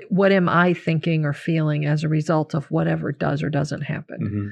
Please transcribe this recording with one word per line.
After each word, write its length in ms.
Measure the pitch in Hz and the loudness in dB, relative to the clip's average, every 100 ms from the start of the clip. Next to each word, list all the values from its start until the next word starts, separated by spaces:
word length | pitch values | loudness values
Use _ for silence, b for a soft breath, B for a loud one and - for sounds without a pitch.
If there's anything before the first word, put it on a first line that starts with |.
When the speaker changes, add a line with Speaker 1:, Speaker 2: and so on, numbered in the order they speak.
| - | -2
Speaker 1:
what 240 | 180 196 | 2 4
am 160 | 196 175 | 4 4
I 240 | 165 180 | 4 4
thinking 500 | 170 - 160 170 160 | 2 0 0 0 0
or 80 | 147 | 0
feeling 540 | 139 - 160 156 147 147 | -4 -2 0 2 0 0
as 180 | 151 | 0
a 60 | 156 | 0
result 440 | 156 151 156 156 | 0 2 0 0
of 120 | 160 - | -4 -2
whatever 440 | 160 160 160 151 | -2 0 -2 -4
does 280 | 143 143 143 | -4 -2 -2
or 80 | 165 | -2
doesn't 340 | 151 151 - | -2 -2 -4
happen. 340 | 143 147 - - | -6 -8 -8 -8
Speaker 2:
Mm-hmm. 260 | 104 104 101 | -4 -4 -6